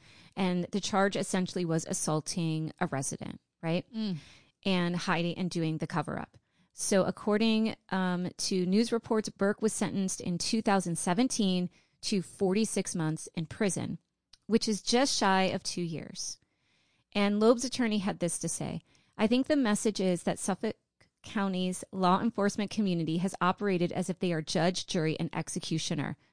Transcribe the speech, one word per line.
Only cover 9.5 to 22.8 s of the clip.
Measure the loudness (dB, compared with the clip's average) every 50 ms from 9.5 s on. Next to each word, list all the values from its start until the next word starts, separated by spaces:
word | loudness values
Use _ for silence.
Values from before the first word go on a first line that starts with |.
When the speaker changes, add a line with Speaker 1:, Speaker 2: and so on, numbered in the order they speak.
| 2 2 0
Speaker 1:
was | -2 0
sentenced | 0 -2 -2 0 0 -2 -2 -2 -4
in | -4 -4 -4
two | -2 -2 0 0 0
thousand | 2 4 2 2 2 0 -2 -2
seventeen | 0 0 2 2 2 2 2 2 2 2 2 2 0 -2 _ _ _ _ _ _ -4
to | -2 0 0
forty-six | -2 -2 -4 0 2 2 4 2 2 2 0 -2 -2 -2 -2
months | -2 0 0 0 -2 -6 -8 -6
in | -6 -6
prison, | -6 -4 -2 0 0 0 -2 -4 -4 -6 -8 _ _ _ _ _ _ _ -16 _
which | 0 0 2 2 2
is | -2 -2 0
just | 0 2 2 4 2 2
shy | 2 2 4 4 4 4
of | 2 0 -2 -6
two | -6 -6 -4
years. | -4 -4 -4 -6 -8 -10 -10 -10 -10 -10 -10 -12 _ _ _ _ _ _ _ _ _ _ _ _ _ _ -2
And | 0 2 2 4 4
Loeb's | 6 6 6 6 2
attorney | -4 -2 0 0 2 2 0
had | 0 -2 -2 -2
this | -2 -2 -2 -4
to | -6 -6
say, | -6 -4 -4 -4 -6 -6 -10 _ _ _ _ _ _
"I | 0 2
think | 2 4 2 2
the | 2 2
message | 2 2 2 2 2 0 0 0 0
is | 0 0 0 0 0
that | -2 -4 -4
Suffolk | -2 -4 -4 -2 -4 -6 -6 _ _ _ _ _ _ _ _ _ -14
County's | -6 -4 -2 -2 0 0 0 -2 -2 -2 -4 -8 -8
law | -2 2 4 4 4 4
enforcement | 2 0 0 2 0 0 2 0 -4 -4
community | 0 0